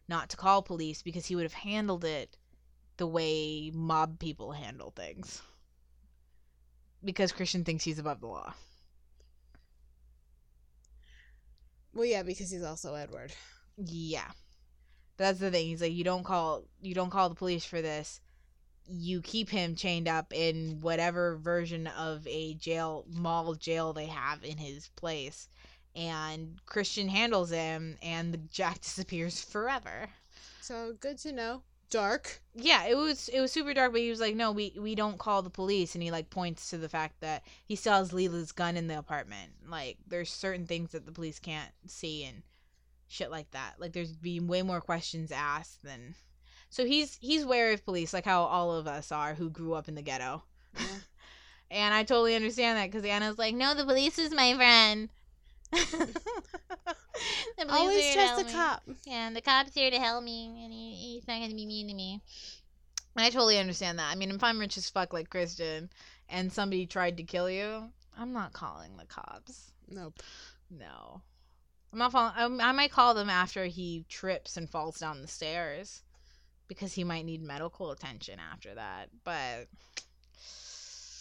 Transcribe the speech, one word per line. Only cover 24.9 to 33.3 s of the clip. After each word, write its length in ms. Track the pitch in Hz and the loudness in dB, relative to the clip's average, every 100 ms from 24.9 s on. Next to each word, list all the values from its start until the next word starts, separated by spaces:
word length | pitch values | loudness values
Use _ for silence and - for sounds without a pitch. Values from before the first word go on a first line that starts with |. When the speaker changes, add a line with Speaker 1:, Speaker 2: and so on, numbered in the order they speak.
| - | -8
Speaker 1:
place." 520 | 170 160 139 - - - - - _ 165 | -4 -4 -6 -10 -20 -20 -20 -20 _ -8
And 640 | 165 160 156 160 160 170 - | -4 -4 -4 -6 -10 -12 -6
Christian 420 | 214 196 214 196 | -2 -2 0 0
handles 420 | 196 233 214 170 | 2 4 4 2
him, 460 | 165 160 160 160 156 | 0 0 -2 -6 -8
and 320 | 165 165 170 | -6 -4 -2
the 40 | 165 | -4
Jack 420 | 156 - 185 175 | -6 -2 -2 -2
<laughs> 20 | |
disappears 580 | - - 185 175 170 - | -8 -8 -4 -4 -4 -6
forever. 680 | - 208 233 269 - 101 208 - _ - - - | -6 -4 -2 -2 -4 -10 -12 -16 _ -20 -20 -18
Speaker 2:
So, 340 | - 233 233 226 | -10 -8 -8 -6
good 200 | 277 277 | -8 -6
to 120 | 311 | -8
know. 300 | 262 226 254 - _ - | -6 -6 -6 -12 _ -2
Dark. 500 | 226 202 254 - - - 226 | 2 2 2 -2 -14 -16 0
Speaker 1:
Yeah, 300 | 277 262 180 | 6 6 6
it 100 | 262 | 4
was, 320 | 302 285 | 4 0
it 120 | - | 0